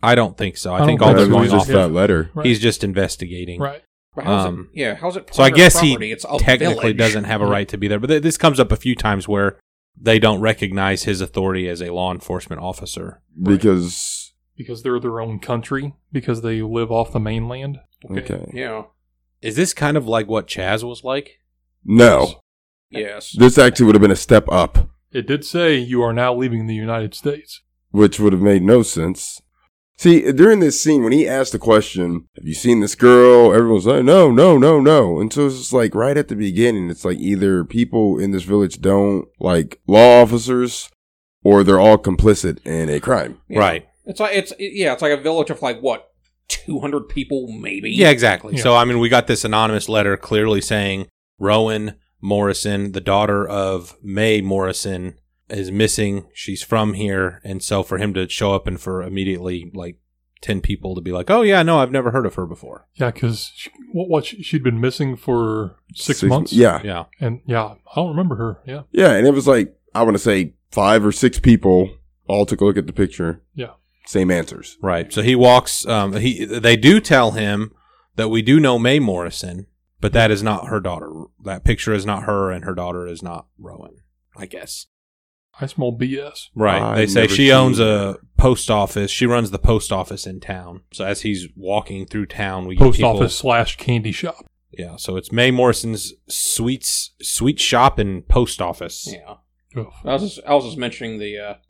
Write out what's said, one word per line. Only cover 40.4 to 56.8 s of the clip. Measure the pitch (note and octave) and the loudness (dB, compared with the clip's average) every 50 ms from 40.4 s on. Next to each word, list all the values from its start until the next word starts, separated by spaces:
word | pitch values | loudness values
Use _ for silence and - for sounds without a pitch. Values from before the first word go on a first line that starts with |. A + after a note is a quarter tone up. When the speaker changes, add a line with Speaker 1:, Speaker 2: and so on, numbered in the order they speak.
| A2+ B2 B2+ B2 B2 A#2+ A#2+ - - - _ _ _ _ _ _ _ _ _ _ _ | -4 -2 -2 -2 -2 -4 -6 -12 -16 -18 _ _ _ _ _ _ _ _ _ _ _
Speaker 3:
or | G2+ G2+ G2+ G2 | 6 6 6 6
they're | F2+ G2 F#2 | 6 4 6
all | F#2+ A2 G#2+ G#2+ | 8 6 6 6
complicit | - G2+ F#2 E2 G2+ A2 G#2 - - F2+ D2+ - _ | 4 -2 -2 2 4 2 2 2 0 -6 -8 -8 _
in | - D#2+ E2 E2 D#2 | -6 -4 -4 -4 -4
a | D2 D2 | -4 -4
crime. | C#2+ - B2+ G#2+ D2 A#1 B1 _ _ _ | -2 -2 -2 -2 -2 -6 -12 _ _ _
Speaker 4:
Yeah. | - G#2+ | -2 0
Speaker 1:
Right. | G#2 F#2+ E2 E2 - _ _ _ _ | 0 0 0 -4 -8 _ _ _ _
Speaker 4:
It's | - G3 - | -18 -8 -6
like, | G#3+ G#3 G3 | -4 -2 -2
it's, | G3 F#3+ - - | -4 -6 -6 -12
it, | _ G3+ G3+ - | _ -14 -12 -6
yeah, | G3+ F#3+ D3+ B2+ | -4 -4 -4 -2
it's | - E3 | -2 -2
like | D3+ D3 | -2 -2
a | C#3 C3+ | -2 -2
village | D#3 D#3+ E3 D3 - | -4 -2 -2 -4 -4
of, | D#3+ - - | -6 -8 -6
like, | C3 A#2+ A2 | -8 -8 -4
what, | B2 - - A2 _ _ _ _ _ _ _ _ _ _ | -4 -6 -6 -6 _ _ _ _ _ _ _ _ _ _
two | - - - - D#3 C#3 | -12 -12 -10 -10 -10 -8
hundred | - C#3+ C#3+ C#3+ - - | -6 -6 -6 -8 -8 -8
people, | - C#3+ C3+ - D3 C3+ B2+ A#2 A2 | -10 -10 -8 -6 -8 -8 -8 -10 -14
maybe? | A2 G#2 G2+ G2 G2 G2+ A2 A2+ | -14 -12 -12 -12 -10 -10 -6 0
Speaker 1:
Yeah, | F#3+ G3+ D#3 | 4 4 4
exactly. | D3 A#2+ A#2 A2+ G2 F2 - - - | 4 4 4 0 0 0 -4 -8 -8
Speaker 2:
Yeah. | C3+ A2+ | -2 0
Speaker 1:
So, | B2 A#2+ | 4 4
I | A#2+ A#2+ | 4 4
mean, | B2 B2 A#2+ | 2 0 0
we | A#2 A#2 | 0 2
got | A#2+ B2 A#2 - | 2 2 2 0
this | B2 G#2+ - | -4 -4 -2
anonymous | A2 G#2+ G#2+ A2 A2 A2 G#2 - - | -2 0 0 0 0 -2 -4 -4 -2
letter | A2 A2 G#2 G2+ G2 | -2 -2 0 0 -2
clearly | F#2+ - - A2+ G#2+ G#2+ A2 G#2+ G2 | -4 -6 -4 -2 -2 0 0 -2 -2
saying | - - A#2 G#2+ G2+ G2 G2 F#2+ F#2+ _ _ _ _ _ _ _ | -2 -4 -4 -4 -2 -4 -6 -6 -10 _ _ _ _ _ _ _
Rowan | G2+ G2 G#2 A2 A2 A2 A2 G#2+ G#2+ G#2+ - _ _ _ _ _ | -2 0 2 2 2 0 -2 -4 -6 -8 -12 _ _ _ _ _
Morrison, | - G2 G#2 G2+ G#2 G2+ F#2+ - - G#2 G2+ G2 G2+ G2+ F#2+ | -6 -4 -2 0 0 -2 -2 -4 -4 -4 -4 -4 -4 -6 -8
the | F#2+ | -8
daughter | E2+ G2+ G2 G2+ G#2+ G#2 G2+ G2+ G2+ | -4 0 0 0 2 0 -2 -2 -4
of | - G2+ G2+ G2 F#2+ F#2+ F#2 E2+ - - _ _ | -4 -4 -4 -4 -4 -4 -6 -8 -14 -20 _ _
Mae | G2+ G2 G2+ G#2+ A2+ A2 G#2+ | -10 -4 -2 0 2 2 0
Morrison, | F#2+ F#2+ G2 G2 F#2+ F#2 F#2 - - G#2 F#2+ F2+ F2+ F#2 D#2 _ _ _ _ _ _ _ | 0 -2 -4 -2 -4 -4 -6 -6 -8 -8 -10 -10 -10 -12 -14 _ _ _ _ _ _ _
is | - G2+ G2 F#2 | -12 -10 -10 -6
missing. | F#2+ G2+ A2 G#2 - - G#2+ G2+ G2 G2 F#2+ _ _ | -2 -2 0 0 0 -2 -4 -4 -4 -6 -10 _ _
She's | - - - G2 F#2 - | -18 -14 -12 -12 -12 -8
from | - - A2+ | -4 -2 -2